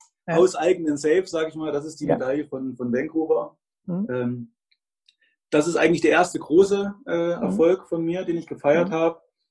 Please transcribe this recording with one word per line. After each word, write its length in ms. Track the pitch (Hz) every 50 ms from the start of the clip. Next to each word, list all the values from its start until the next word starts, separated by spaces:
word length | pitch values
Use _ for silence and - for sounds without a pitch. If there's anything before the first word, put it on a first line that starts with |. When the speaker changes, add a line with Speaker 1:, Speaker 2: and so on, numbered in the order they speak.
| _ _ _ _ _
Speaker 1:
Ja. 80 | 180 165
Speaker 2:
hauseigenen 640 | 165 185 185 - - 156 - 370 170 165 302 147
Safe, 260 | 143 151 151 160 190 190
sag 220 | - - 160 160 160
ich 60 | 156
mal. 160 | 156 156 151
Das 140 | 143 143 151
ist 140 | 156 151 -
die 60 | 151
Speaker 1:
Ja. 100 | 139 160
Speaker 2:
Medaille 320 | - 127 131 135 151 143
von, 280 | - 139 131 131 131 123
von 160 | - 123 120
Vancouver. 680 | 120 131 151 156 - 160 160 160 156 147 147 - - _ _ _ _ _ _
Speaker 1:
Mhm. 220 | 185 175 185 208 247
Speaker 2:
Ähm, 440 | 123 127 123 123 123 120 117 - _ _ _ _ _ _ _ _ _ _ _ _ _ _ _ _ _ _ _ _
das 180 | - 151 151
ist 80 | 175 160
eigentlich 260 | 147 156 165 170 147
der 100 | 160 151
erste 280 | 147 165 180 - - 151
große, 560 | - - 151 180 196 196 202 196 202 202 - - -
äh, 300 | - 170 170 170 170 175
Speaker 1:
Mhm. 60 | 170 -
Speaker 2:
Erfolg 440 | 185 190 208 160 170 190 185 -
von 160 | - 170 165 165
mir, 200 | 165 175 185 180
den 140 | 175 165
ich 100 | 165 156
gefeiert 420 | - 143 - - 143 151 170 175 190
Speaker 1:
Mhm. 40 | 160
Speaker 2:
habe. 280 | 160 165 165 165 - _ _ _ _ _ _